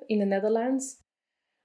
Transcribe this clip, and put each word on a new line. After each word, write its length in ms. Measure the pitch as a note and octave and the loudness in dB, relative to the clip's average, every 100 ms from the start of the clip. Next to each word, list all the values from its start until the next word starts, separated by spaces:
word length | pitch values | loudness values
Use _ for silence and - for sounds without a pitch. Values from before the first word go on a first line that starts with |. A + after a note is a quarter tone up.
| - | -2
in 100 | A3 | 0
the 60 | G3+ | 2
Netherlands, 720 | G3 G#3+ A3+ B3 C4+ C4 - _ _ _ _ _ _ | 0 2 0 0 -2 -4 -12 _ _ _ _ _ _